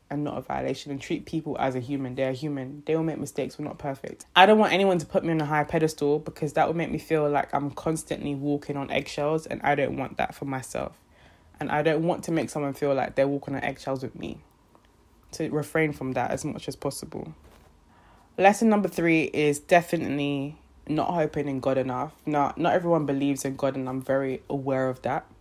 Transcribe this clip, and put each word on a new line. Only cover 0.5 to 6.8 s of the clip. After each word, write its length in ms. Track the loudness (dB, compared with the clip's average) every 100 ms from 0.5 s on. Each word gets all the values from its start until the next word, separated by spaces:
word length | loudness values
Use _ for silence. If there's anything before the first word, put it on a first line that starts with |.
| -4 -2 -4 -6
and 80 | -10
treat 260 | -6 -6 -4
people 320 | -4 -4 0
as 160 | 0
a 60 | 0
human. 360 | -4 -4 -4 -2
They're 180 | -2
human. 500 | -2 -4 -4 -6 -8 -2
They 100 | 0
will 80 |
make 140 | 0 -2
mistakes. 400 | -6 -4 -6 -6
We're 80 | -10
not 140 | -6
perfect. 460 | -8 -8 -10 -14 2 8
I 100 | 8
don't 140 | 8
want 140 | 6
anyone 260 | 4 4 2
to 60 | 0
put 180 | 0
me 80 | 2
on 80 | 0
a 60 | 0
high 180 | 0
pedestal, 560 | 0 2 2 2 0 0
because 340 | -2 -6 -2
that 140 | 2 2
will 80 |
make 160 | 0